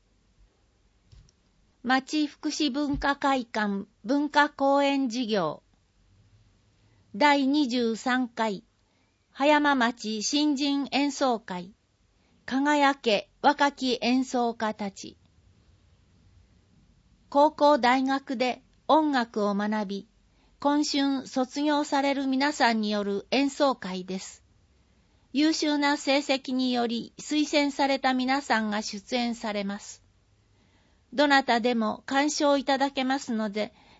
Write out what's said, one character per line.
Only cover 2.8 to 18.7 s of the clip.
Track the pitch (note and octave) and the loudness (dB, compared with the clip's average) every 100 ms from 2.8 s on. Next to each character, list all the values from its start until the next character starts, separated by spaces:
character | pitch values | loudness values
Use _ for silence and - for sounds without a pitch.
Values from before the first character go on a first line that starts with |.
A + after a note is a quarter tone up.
| D4 C#4+ | -2 -2
化 | C#4+ C#4 | -2 0
会 | C#4+ C4+ A#3 | 0 0 -2
館 | A3 G#3 G3 - _ G3+ | -4 -2 -4 -8 _ -2
文 | C#4+ D4 | -2 0
化 | D4 D4 | 2 2
公 | - C#4 C#4 | 2 2 4
園 | C#4 C#4 C4+ | 2 0 -2
事 | A3+ A3 | -4 -2
業。 | G#3+ D#3 C#3+ _ _ _ _ _ _ _ _ _ _ _ _ _ _ _ | 0 -2 -4 _ _ _ _ _ _ _ _ _ _ _ _ _ _ _
第 | G3+ D4 C#4+ C4 | 2 4 4 2
二 | D4 C4+ | 2 0
十 | B3 A3+ A3 | 0 -2 -2
三 | C4 B3+ B3 | -2 -2 -2
回、 | - A3 F#3+ - _ _ _ _ _ _ | -4 -4 -4 -12 _ _ _ _ _ _
葉 | - C#4+ | 0 2
山 | D4 D4 C#4 | 4 4 2
町 | A#3 B3 G#3+ A3 | 0 -2 -6 -6
新 | G#3 D4 D4+ C4+ | -2 0 0 0
人 | C#4+ C#4 C4+ | 0 -2 -2
演 | C4 C#4+ | -2 -2
奏 | - C4+ A3+ | 0 0 -2
会。 | - F3+ F3+ - _ _ _ _ _ _ - | -6 -12 -12 -18 _ _ _ _ _ _ -4
輝 | B3+ C#4+ D4 C#4 C#4 | 0 2 4 2 2
け、 | A#3 G3+ - _ | 0 0 -2 _
若 | B3+ C4+ C#4+ | 2 4 0
き | C#4 C4 A#3 | 0 -4 -2
演 | A#3 B3+ | 0 0
奏 | B3+ B3+ A#3 | 0 -2 -2
家 | A#3 A3 | -2 -6
た | G#3+ G3+ | -6 -10
ち。 | - - - _ _ _ _ _ _ _ _ _ _ _ _ _ _ _ _ _ _ _ _ - | -10 -18 -18 _ _ _ _ _ _ _ _ _ _ _ _ _ _ _ _ _ _ _ _ -2
高 | C#4 D4+ | 4 4
校 | D4+ D4 D4 | 4 4 6
大 | A#3+ C4 | 4 2
学 | C4 C4+ C#4 A#3+ | 0 -2 -4 -2
で | B3+ A#3 _ | -2 -4 _